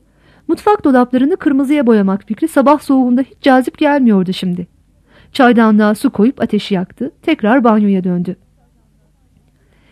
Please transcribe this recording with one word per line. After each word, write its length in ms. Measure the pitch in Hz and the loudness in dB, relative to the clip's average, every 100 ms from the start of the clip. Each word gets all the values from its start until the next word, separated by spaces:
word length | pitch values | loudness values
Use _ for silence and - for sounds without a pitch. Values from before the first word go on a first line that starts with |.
| _ _ _ _ - | _ _ _ _ -8
Mutfak 360 | 330 427 415 | -4 0 0
dolaplarını 520 | 294 254 247 254 277 370 | 2 2 0 0 -2 -2
kırmızıya 500 | 311 269 262 294 240 | -2 -2 0 0 2
boyamak 420 | 214 190 196 - | 2 0 -4 -8
fikri 200 | 214 320 | -6 -2
sabah 300 | 285 277 294 | 0 2 0
soğuğunda 440 | - 262 247 247 | 0 0 0 -2
hiç 180 | 262 _ | -4 _
cazip 380 | 277 262 247 - | 2 2 0 -2
gelmiyordu 540 | 294 285 240 190 180 | 0 2 2 2 -2
şimdi. 340 | 185 185 175 175 _ _ _ _ _ _ | -6 -6 -8 -10 _ _ _ _ _ _
Çaydanlığa 600 | - 247 233 220 208 214 | 0 2 4 2 2 0
su 160 | 220 262 | -2 -4
koyup 300 | - 226 - | 0 -2 -2
ateşi 340 | 226 208 - | -4 -4 -4
yaktı, 380 | 190 185 - 269 _ | -6 -6 -10 -12 _
tekrar 420 | - 302 208 262 | -6 -2 0 2
banyoya 400 | 226 214 202 190 | 2 2 0 -2
döndü. 320 | 185 175 180 180 _ _ _ _ _ _ _ _ _ _ _ _ _ _ _ | -2 -4 -6 -10 _ _ _ _ _ _ _ _ _ _ _ _ _ _ _